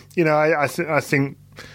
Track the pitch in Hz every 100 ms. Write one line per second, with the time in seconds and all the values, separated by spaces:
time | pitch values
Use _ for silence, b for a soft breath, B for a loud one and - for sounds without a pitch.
0 | - - 160 151 156 160 139 - 156 147
1 | - 147 139 - - B B